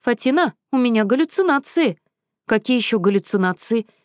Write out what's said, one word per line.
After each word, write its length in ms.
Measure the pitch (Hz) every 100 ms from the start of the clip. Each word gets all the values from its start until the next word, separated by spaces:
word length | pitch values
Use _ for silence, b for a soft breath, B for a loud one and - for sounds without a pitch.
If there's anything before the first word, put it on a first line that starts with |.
«Фатина, 520 | 247 240 254 302 302 - _
у 60 | 262
меня 260 | 247 220
галлюцинации». 920 | 202 262 320 - 370 277 - 339 269 160 _ _ _ _ -
«Какие 300 | 220 - 247
ещё 220 | - 220
галлюцинации? 880 | 185 196 - 202 185 180 - 226 - _